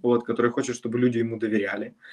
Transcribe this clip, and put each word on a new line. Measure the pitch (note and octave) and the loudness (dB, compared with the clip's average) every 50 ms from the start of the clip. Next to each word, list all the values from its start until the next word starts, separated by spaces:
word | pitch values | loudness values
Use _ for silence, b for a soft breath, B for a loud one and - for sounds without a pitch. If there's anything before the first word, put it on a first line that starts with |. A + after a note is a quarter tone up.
вот, | - B2 A#2+ A#2 A#2 | 0 2 2 2 2
который | - A#2 A2+ A#2 A#2+ | 0 0 2 2 2
хочет, | A#2 - B2+ A#2+ B2 | 2 0 -2 -4 -6
чтобы | - - A#2+ A2+ B2 | -6 -6 -4 0 2
люди | B2+ B2 A#2+ A#2 | 2 2 2 2
ему | A#2 A2+ A2+ A2 | 0 -2 -2 -4
доверяли. | A2+ A2 G#2+ G#2+ G2 G2 G2+ G#2 - - - B B B | -2 0 0 0 0 0 -4 -6 -8 -10 -12 B B B